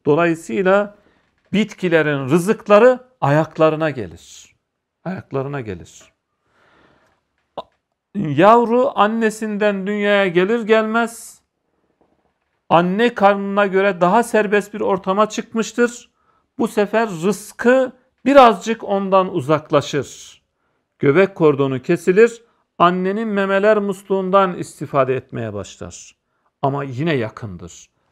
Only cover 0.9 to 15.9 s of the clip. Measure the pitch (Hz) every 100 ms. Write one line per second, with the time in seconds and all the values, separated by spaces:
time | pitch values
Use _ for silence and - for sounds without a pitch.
0.9 | - _ _ _ _ _ 185 214 - 180
1.9 | 165 151 143 127 175 180 220 - 208 240
2.9 | 247 - _ 139 151 156 - 156 151 160
3.9 | 127 92 87 - - - _ _ _ _
4.9 | _ 165 190 - 135 135 143 110 87 -
5.9 | - _ _ _ _ _ _ _ _ _
6.9 | _ _ _ _ _ _ - - _ _
7.9 | _ _ 202 156 139 196 233 226 247 254
8.9 | - 202 226 220 214 214 202 208 196 190
9.9 | 208 208 202 190 170 185 233 214 220 220
10.9 | 226 233 - - - _ _ _ _ _
11.9 | _ _ _ _ _ _ _ - 160 180
12.9 | 196 240 240 202 196 196 202 202 190 202
13.9 | 175 180 220 226 214 208 208 196 214 202
14.9 | 185 190 196 214 226 - 226 214 - 240